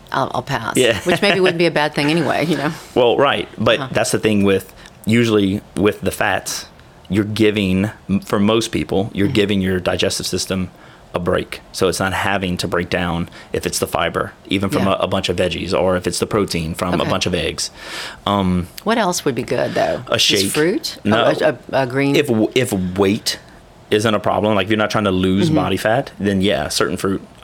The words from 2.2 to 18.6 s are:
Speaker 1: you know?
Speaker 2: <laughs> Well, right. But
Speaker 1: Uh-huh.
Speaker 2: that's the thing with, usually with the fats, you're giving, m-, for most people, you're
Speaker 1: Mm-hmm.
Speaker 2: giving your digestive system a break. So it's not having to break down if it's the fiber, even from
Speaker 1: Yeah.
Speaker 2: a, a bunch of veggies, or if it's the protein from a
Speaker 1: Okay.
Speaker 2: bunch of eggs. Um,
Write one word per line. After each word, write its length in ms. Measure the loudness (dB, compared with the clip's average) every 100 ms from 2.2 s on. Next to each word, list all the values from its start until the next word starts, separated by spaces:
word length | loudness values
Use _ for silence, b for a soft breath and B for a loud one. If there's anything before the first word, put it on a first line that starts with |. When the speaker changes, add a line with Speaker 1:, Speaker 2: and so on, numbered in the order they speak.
| 0 0 0
Speaker 1:
you 100 | 0
know? 160 | -2 -6
Speaker 2:
<laughs> 120 | -4
Well, 240 | 2 2 4
right. 280 | 2 0 -6 -2
But 200 | 2 2
Speaker 1:
Uh-huh. 100 | 0
Speaker 2:
that's 180 | -2 -2
the 80 | 0
thing 240 | 2 2
with, 300 | 4 2 -2 -18 B -8
usually 560 | 0 2 4 4 2 0 -4 0
with 240 | 0 2
the 100 | -4
fats, 540 | 0 0 0 -4 -10 -12 -20 -20 -20 -2
you're 140 | 0
giving, 680 | 0 2 2 4 2 2 0 -4 -2
m-, 120 | -2
for 180 | 0 2
most 300 | 4 2 0
people, 380 | -4 -2 -2 -2
you're 140 | -2 0
Speaker 1:
Mm-hmm. 80 |
Speaker 2:
giving 260 | 2 2 2
your 200 | 0 0
digestive 460 | -2 0 -2 -2 -4
system 440 | -6 -4 -4 -4 B B B B
a 60 | -4
break. 420 | -2 -2 -4 -12 -14
So 160 | 0 0
it's 100 | 2
not 120 | -2
having 420 | -2 -2 0 -2 -4
to 80 | -2
break 200 | -4 -2
down 400 | -2 0 -2 -4 B B
if 140 | -6 -4
it's 120 | -4
the 80 | -4
fiber, 460 | -2 -2 -2 -6 -10 -4
even 220 | -2 0
from 140 | 0
Speaker 1:
Yeah. 80 | 0
Speaker 2:
a, 100 | 0
a 20 | 0
bunch 200 | -2 -2
of 80 | 0
veggies, 380 | -2 -2 -2 0
or 180 | 2 0
if 80 | -2
it's 140 | -2
the 60 | -2
protein 480 | 0 0 -2 -4
from 200 | -4 -2
a 80 | 0
Speaker 1:
Okay. 80 | 0
Speaker 2:
bunch 160 | -2 -2
of 80 |
eggs. 360 | -2 -2 -6 -10 B B B B B -2
Um, 420 | 0 2 0